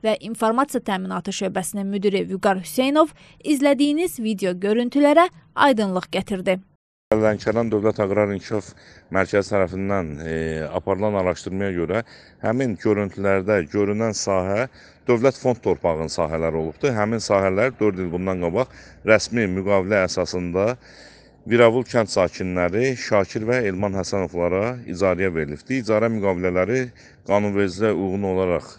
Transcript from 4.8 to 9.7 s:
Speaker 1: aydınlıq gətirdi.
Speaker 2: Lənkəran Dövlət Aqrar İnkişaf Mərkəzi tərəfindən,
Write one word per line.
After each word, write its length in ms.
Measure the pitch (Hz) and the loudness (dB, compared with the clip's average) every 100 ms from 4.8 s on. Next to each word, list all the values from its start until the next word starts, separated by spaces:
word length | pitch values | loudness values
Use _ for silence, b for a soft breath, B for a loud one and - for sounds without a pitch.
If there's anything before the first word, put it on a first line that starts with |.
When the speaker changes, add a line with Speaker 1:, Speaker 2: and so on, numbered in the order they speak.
| 240 285 285 294 359 b b - | 0 4 6 6 4 b b 2
Speaker 1:
aydınlıq 560 | 294 226 208 185 - | 4 4 2 -2 -2
gətirdi. 480 | - 190 196 185 185 - _ _ _ _ | -6 -4 -4 -2 -2 -4 _ _ _ _
Speaker 2:
Lənkəran 540 | 110 107 104 - 110 117 | 4 4 2 0 0 2
Dövlət 300 | 107 107 104 | 2 2 2
Aqrar 300 | 101 101 104 | 0 2 2
İnkişaf 380 | 98 - 110 - - b b b | 0 -4 -6 -6 -18 b b b
Mərkəzi 380 | 90 92 101 98 | -2 2 0 2
tərəfindən, 560 | 101 92 | 0 0